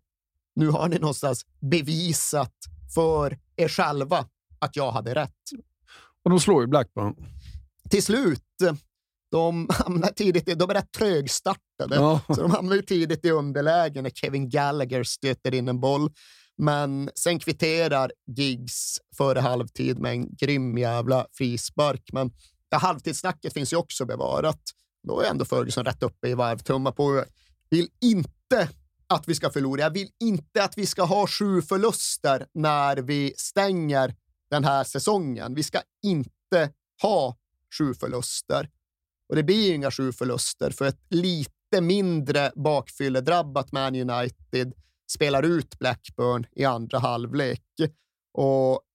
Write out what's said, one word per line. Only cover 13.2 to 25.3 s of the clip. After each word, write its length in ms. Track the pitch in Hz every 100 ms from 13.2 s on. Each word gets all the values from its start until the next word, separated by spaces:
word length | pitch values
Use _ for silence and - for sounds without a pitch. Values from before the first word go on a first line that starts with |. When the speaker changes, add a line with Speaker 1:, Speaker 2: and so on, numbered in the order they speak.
| 170
Speaker 1:
i 40 |
underläge 680 | 156 143 139 147 170 160 139
när 80 | 131
Kevin 400 | - 143 139 131
Gallagher 540 | 147 143 147 127 131
stöter 500 | 120 - - 160 131
in 140 | 127 123
en 120 | 123
boll. 320 | 135 139 151 - - - _ -
Men 520 | 147 147 143 139 139 -
sen 240 | 175 165
kvitterar 720 | 160 151 160 165 165 139 131 - - 117
Giggs 640 | 139 127 123 - - - _ -
före 220 | 139 131
halvtid 600 | 127 123 120 - 131 123
med 120 | 123
en 240 | 120 - -
grym 420 | 143 143 127 120
jävla 500 | 120 120 120 131 -
frispark. 800 | - 127 120 - - 147 127 -
Men 180 | 131 131 - _ _ -
ja, 80 | -
halvtidssnacket 760 | 185 160 170 151 185 170 -
finns 200 | 151 127
ju 40 | 170
också 280 | - - 123
bevarat. 560 | 123 135 143 156 151 - - _ _ -
Då 120 | -
är 80 |
ändå 160 | 208